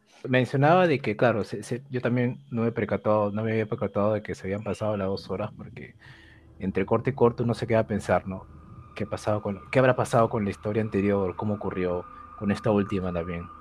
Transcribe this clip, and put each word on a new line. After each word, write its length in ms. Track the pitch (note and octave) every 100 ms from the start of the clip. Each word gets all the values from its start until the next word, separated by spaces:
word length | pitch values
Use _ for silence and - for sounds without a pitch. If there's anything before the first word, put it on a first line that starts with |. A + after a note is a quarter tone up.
| _ - -
Mencionaba 600 | B2+ B2 C#3 C#3+ F#3 F3
de 140 | C3
que, 140 | A2
claro, 300 | G#2 B2 G#2+
se, 180 | F#2+ G#2
se, 200 | G#2+ B2 -
yo 100 | B2
también 380 | A#2+ B2 B2 - -
no 120 | A#2
me 60 | A#2
he 40 |
percatado, 600 | A2+ G2+ G2+ G#2+ G#2+ G#2
no 100 | G2+
me 100 | A2
había 140 | A2 G#2+
percatado 480 | A#2 G2+ G#2 G#2
de 80 | G#2+
que 120 | -
se 100 | F2
habían 180 | F#2+ G2+
pasado 340 | G2+ F#2 G#2+ G#2
las 120 | F#2+
dos 200 | F#2+ -
horas, 220 | F#2+ G#2+
porque 400 | - - - - - - - - - - -
entre 280 | F#2+ F#2+ G2
corte 240 | A2+ B2+
y 20 |
corte 300 | B2+ A#2+ B2
uno 120 | A#2+
se 120 | A2+ A2
queda 140 | A2
a 60 | A2
pensar, 400 | G2+ - F#2 F#2+
¿no? 200 | F#2 - - - - -
¿Qué 100 | -
ha 60 | G2+
pasado 320 | G2 - G#2
con, 180 | G#2 F#2+ -
qué 80 | C3
habrá 160 | B2+
pasado 360 | B2+ A2 B2 A2+
con 140 | A#2
la 60 | G2
historia 300 | - G#2+ A2
anterior? 560 | A2 G2 G2+ G2+ F#2 F2
¿Cómo 180 | G#2+
ocurrió 520 | G#2 F#2+ F#2 F2+ F2+ - - - -
con 120 | G2+
esta 180 | G2 A#2
última 420 | G2+ G2 G2 F2+
también? 340 | F2 F2 E2+ F2 -